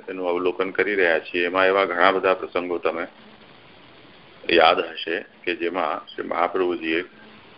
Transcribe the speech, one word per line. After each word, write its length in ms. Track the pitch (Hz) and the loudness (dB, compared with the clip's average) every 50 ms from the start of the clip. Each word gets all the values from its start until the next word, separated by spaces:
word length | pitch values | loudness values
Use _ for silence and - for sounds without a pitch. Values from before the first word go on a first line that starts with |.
| - - | -14 -12
એનું 200 | 95 92 90 87 | -8 -6 -2 -2
અવલોકન 420 | 87 87 90 92 - - 95 95 | 0 0 0 0 0 -2 -4 -2
કરી 240 | 92 - 92 98 104 | 0 -2 0 0 2
રહ્યા 240 | 98 92 85 80 78 | 2 2 2 2 0
છીએ, 260 | - - - 87 87 | -2 -4 -4 -2 -2
એમાં 200 | 87 90 95 95 | 0 2 2 2
એવા 200 | 95 95 98 95 | 4 4 2 2
ઘણા 260 | 87 87 87 87 95 | 0 2 4 4 4
બધા 220 | 95 95 92 95 92 | 4 4 2 0 0
પ્રસંગો 440 | - - - - 90 87 87 87 | 0 -2 -6 -6 -4 -4 -4 -4
તમે 300 | 85 - 82 80 82 85 - - - - - - - - - - - - - - - - - - - - - - - - - - - - - | -4 -2 -4 -4 -4 -8 -10 -12 -18 -20 -20 -20 -20 -20 -20 -20 -20 -20 -20 -20 -20 -20 -20 -20 -20 -20 -20 -20 -20 -20 -20 -20 -8 -2 2
યાદ 280 | - 82 78 82 87 92 | 4 6 6 6 6 4
હશે 460 | 85 82 80 - - 82 82 95 - - - - - | 0 -6 -8 -10 -8 -6 -6 -6 -6 -10 -16 -10 -6
કે 120 | 87 87 | -6 -4
જેમાં 520 | 80 85 85 87 92 82 78 82 - - | -4 -4 -4 -2 -2 -2 -2 -2 -4 -8
શ્રી 200 | - - - 90 | -12 -12 -10 -8
મહાપ્રભુજીએ 760 | 90 85 85 85 87 - 95 92 87 87 85 82 80 80 85 87 - - - - - - - - - - | -4 -2 0 0 0 0 0 0 0 -2 -4 -4 -2 -2 -2 -4 -6 -12 -20 -20 -20 -20 -20 -20 -20 -20